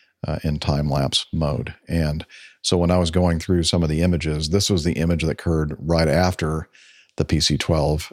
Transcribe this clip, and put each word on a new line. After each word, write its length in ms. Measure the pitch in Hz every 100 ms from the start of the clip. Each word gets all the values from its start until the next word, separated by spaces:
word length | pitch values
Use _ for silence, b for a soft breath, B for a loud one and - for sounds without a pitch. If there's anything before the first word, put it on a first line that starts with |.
| B - -
uh, 120 | 78
in 160 | 78 73
time 320 | - 71 76
lapse 360 | 69 67 - -
mode. 420 | 80 73 62 - - -
And 380 | 85 78 76 - B B B
so 140 | - 90
when 140 | 87
I 80 | 90
was 120 | 85
going 280 | 90 90 80
through 240 | - 87
some 180 | 80 87
of 60 | 80
the 140 | 78
images, 480 | 90 85 78 76 78
this 180 | 98 -
was 140 | 92
the 100 | 80
image 280 | 78 82 82
that 80 | 78
occurred 460 | - - 80 78 -
right 300 | 78 82 80
after 600 | 78 90 - 78 80 - b b b b -
the 80 |
P 160 | 73 78
C 160 | - 73
twelve 560 | - 80 73 76 -